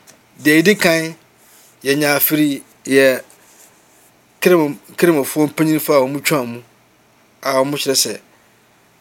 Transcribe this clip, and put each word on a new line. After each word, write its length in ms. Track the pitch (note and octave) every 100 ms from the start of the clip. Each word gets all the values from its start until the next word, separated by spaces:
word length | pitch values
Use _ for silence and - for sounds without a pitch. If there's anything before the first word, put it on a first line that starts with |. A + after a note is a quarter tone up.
| - - _ -
Deɛ 220 | C#3 D#3
ɛdi 160 | E3+ -
kan, 380 | F3+ E3 D#3+ E3 _ _ _ _ _ _
yɛnya 240 | C3 C#3+ D3
afiri 480 | C#3+ - D3+ D3 C3+ - _
yɛ 240 | B2+ C3+ C3+ B2 - _ _ _ - _ _ _ _ _ _ -
Krem-, 360 | F3+ F3 D3 D3+ - -
Kremfoɔ 480 | F3 D3+ B2+ D3+ D3
mpanyinfo 460 | - D#3 D#3 -
a 80 | C#3+
wɔtwa 360 | C3 C#3+ - D3+ A#2+
mu, 120 | A#2+ - _ _ _ _ _ _ _
a 80 | C3+ C3+
wɔkyerɛ 320 | C3+ C#3+ C#3
sɛ 260 | C3 A#2 G2 _ _ _ _ _ _ _ _